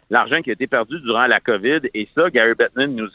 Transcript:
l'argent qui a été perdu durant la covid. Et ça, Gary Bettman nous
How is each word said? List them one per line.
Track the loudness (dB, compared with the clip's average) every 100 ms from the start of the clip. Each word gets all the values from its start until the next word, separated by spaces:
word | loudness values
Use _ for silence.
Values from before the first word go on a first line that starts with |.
| _
l'argent | 0 0 -2
qui | -2
a |
été | -6 -2
perdu | -2 -2 -6
durant | -2 2 2
la | 2
covid. | 0 -2 0 -2 -2
Et | -6 -4 0
ça, | 0
Gary | 2 2 2
Bettman | 0 0 -4 -4
nous | -4